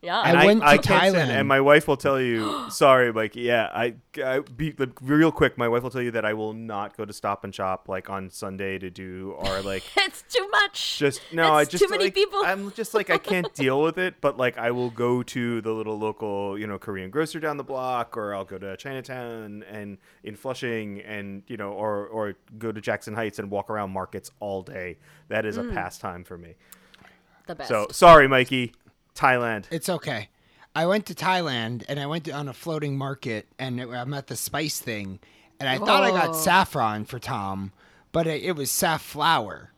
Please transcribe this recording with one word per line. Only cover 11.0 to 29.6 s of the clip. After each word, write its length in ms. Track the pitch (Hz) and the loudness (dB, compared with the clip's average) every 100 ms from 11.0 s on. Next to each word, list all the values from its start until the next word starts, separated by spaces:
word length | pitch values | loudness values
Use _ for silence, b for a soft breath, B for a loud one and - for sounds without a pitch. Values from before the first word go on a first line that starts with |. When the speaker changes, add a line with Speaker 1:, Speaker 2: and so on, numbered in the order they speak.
| 143 135 - | -2 -2 -8
Speaker 2:
no, 240 | 165 160 151 | 0 4 4
Speaker 1:
It's 120 | 147 | 2
Speaker 2:
I 20 | |
just, 140 | 180 | 2
Speaker 1:
too 40 | 381 | 0
many 160 | 508 | 2
Speaker 2:
like, 100 | 381 | 0
Speaker 1:
people. 240 | - 403 392 | 2 0 0
Speaker 2:
I'm 260 | 381 190 202 | 0 -2 -6
just, 200 | 196 214 | -10 -4
like, 160 | 220 196 | -2 0
I 80 | 165 | 0
can't 340 | - 185 170 | 0 -2 -2
Speaker 1:
<laughs> 0 | |
Speaker 2:
deal 260 | - 135 131 | -2 0 2
with 160 | 160 165 | 0 0
it. 200 | 185 175 | -4 -2
But, 160 | 147 117 | -4 0
like, 220 | 123 120 | -2 0
I 140 | 117 | -2
will 180 | 123 123 | -2 -4
go 320 | 113 120 123 | -2 0 0
to 400 | 120 127 120 117 | -2 -4 -4 -4
the 100 | 110 | -4
little 260 | 110 107 107 | -4 -4 -4
local, 600 | 107 104 107 101 101 98 | -4 -4 -6 -4 -6 -6
you 80 | 107 | -8
know, 120 | 98 | -8
Korean 300 | - 98 92 | -8 -10 -6
grocer 320 | 123 156 160 | -4 -4 -4
down 160 | 156 147 | -6 -6
the 80 | |
block, 500 | 131 135 127 123 117 | -8 -6 -4 -4 -4
or 200 | 113 104 | -6 -6
I'll 100 | 101 | -6
go 140 | 95 95 | -8 -12
to 180 | 98 95 | -12 -12
Chinatown 880 | 139 135 127 127 120 113 107 104 104 | -10 -12 -10 -12 -10 -12 -12 -14 -14
and 260 | 107 101 98 b b | -12 -12 -14 b b
in 140 | - 101 | -16 -12
Flushing, 640 | 131 127 127 113 107 101 | -10 -6 -4 -4 -6 -10
and, 440 | 101 107 101 98 _ | -12 -12 -10 -14 _
you 100 | 117 | -10
know, 160 | 101 | -8
or, 340 | 101 107 104 104 | -4 -4 -4 -6
or 260 | 110 104 92 _ 110 | -6 -6 -8 _ -10
go 140 | 113 | -8
to 80 | 107 | -6
Jackson 320 | 104 104 - | -4 -4 -4
Heights 240 | 107 110 - | -6 -6 -6
and 120 | 101 | -6
walk 200 | 101 - | -4 -4
around 200 | 107 98 | -4 -4
markets 380 | 95 92 98 - _ | -6 -8 -10 -14 _
all 220 | 104 98 | -8 -8
day. 380 | 92 92 90 80 b b b | -8 -10 -10 -12 b b b
That 180 | 107 107 | -4 -2
is 100 | 110 | -4
a 60 | |
Speaker 1:
Mm. 100 | 165 | -6
Speaker 2:
pastime 520 | 107 90 - 107 87 | -6 -6 -8 -10 -12
for 120 | 90 90 | -14 -18
me. 200 | 85 76 b b b b b b b b - | -18 -20 b b b b b b b b -16
Speaker 1:
The 80 | |
best. 160 | 175 135 | -14 -2
Speaker 2:
So 160 | 113 104 | -2 -2
sorry, 380 | - 175 160 135 | 8 12 12 12
Mikey. 460 | 135 127 131 120 _ _ _ _ | 6 4 0 -2 _ _ _ _
Thailand. 520 | - 143 127 120 110 | 2 4 4 2 -4